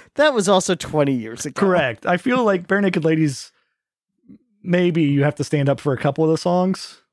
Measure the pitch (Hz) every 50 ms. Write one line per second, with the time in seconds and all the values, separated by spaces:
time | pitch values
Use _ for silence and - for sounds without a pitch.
0 | - _ _ - 285 311 277 233 190 180 208 190 185 - 185 170 - - - 151
1 | 147 139 139 123 110 110 113 - - 151 135 - 202 190 180 175 151 127 113 -
2 | - - 180 180 - 254 247 262 240 214 196 185 180 - - 202 202 190 175 180
3 | 151 160 160 160 160 147 135 - - - _ _ _ _ _ _ _ _ _ _
4 | _ _ _ _ _ - - - _ _ _ _ - 180 175 180 180 175 165 170
5 | 156 143 143 139 139 147 147 - 143 - - 147 139 135 139 - - 147 135 117
6 | - 151 139 - 160 156 160 156 - 175 175 180 180 185 190 - - - - -
7 | _ _